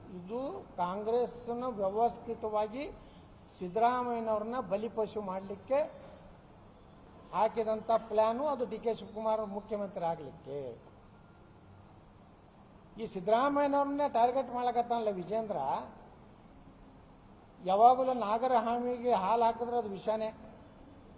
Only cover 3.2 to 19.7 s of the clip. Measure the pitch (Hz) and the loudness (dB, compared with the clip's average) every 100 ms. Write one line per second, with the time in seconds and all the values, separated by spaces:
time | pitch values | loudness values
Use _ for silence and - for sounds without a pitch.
3.2 | - - - - 180 196 233 247 247 233 | -20 -20 -20 -12 -6 2 4 4 0 -2
4.2 | 220 214 214 254 190 202 220 226 214 214 | 0 -2 -2 -6 -4 -4 -2 -2 -4 -4
5.2 | 202 190 196 202 - 269 311 - - - | -6 -6 -8 -12 -2 0 0 -6 -18 -20
6.2 | - - - - - - - - - - | -20 -20 -20 -20 -20 -20 -20 -20 -20 -20
7.2 | - 170 214 226 220 220 220 226 220 214 | -6 0 2 2 -2 -2 0 0 2 4
8.2 | 220 233 294 262 226 214 233 214 196 208 | 4 2 0 -2 -2 -4 -4 -4 -6 -4
9.2 | 220 220 214 202 - 208 196 185 165 165 | 0 0 -2 -8 -6 -6 -6 -4 -2 -2
10.2 | 139 - 131 143 131 113 - - - - | -8 -14 -10 -8 -8 -12 -18 -20 -20 -20
11.2 | - - - - - - - - - - | -20 -20 -20 -20 -20 -20 -20 -20 -20 -20
12.2 | - - - - - - - - 226 190 | -20 -20 -20 -20 -20 -20 -18 -10 -8 -4
13.2 | 175 226 277 285 285 285 277 285 294 226 | 4 6 6 4 4 4 2 0 2 4
14.2 | 247 277 262 247 247 240 233 233 214 190 | 4 4 -2 -2 0 0 0 0 0 -2
15.2 | 165 220 220 170 135 185 247 - - - | -2 -4 -2 -2 -2 -2 -4 -14 -20 -20
16.2 | - - - - - - - - - - | -20 -20 -20 -20 -20 -20 -20 -20 -20 -20
17.2 | - - - - 180 196 233 254 262 247 | -20 -20 -20 -8 0 8 8 8 4 0
18.2 | 202 226 254 240 226 240 247 247 247 214 | 0 0 2 2 2 0 -2 -2 2 2
19.2 | 185 233 226 226 233 | 2 2 2 2 -2